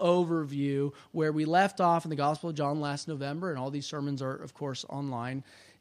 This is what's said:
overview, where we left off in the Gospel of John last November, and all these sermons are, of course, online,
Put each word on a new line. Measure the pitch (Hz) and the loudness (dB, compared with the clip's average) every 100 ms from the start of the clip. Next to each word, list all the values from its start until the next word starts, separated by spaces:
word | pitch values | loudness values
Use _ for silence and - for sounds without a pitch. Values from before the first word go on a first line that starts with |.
overview, | 175 175 170 165 147 143 139 139 143 - - | 4 4 4 0 -2 -2 0 0 -2 -4 -10
where | 160 156 | 0 0
we | 151 | 2
left | 156 170 196 - | 4 4 4 4
off | 180 170 | 4 4
in | 160 | 2
the | 147 | 0
Gospel | 143 151 170 | 0 0 -4
of | 151 | -2
John | 143 151 | 0 0
last | 147 143 - | -2 -4 -6
November, | 147 139 151 185 | -6 -4 -4 -4
and | 139 | -4
all | 131 | -4
these | 143 135 | -6 -6
sermons | 151 143 139 | -4 -4 -2
are, | 135 | -4
of | 135 - | -6 -10
course, | - 143 127 - | -8 -8 -8 -8
online, | 143 143 123 120 135 - - - _ | -8 -6 -4 -4 -6 -10 -20 -20 _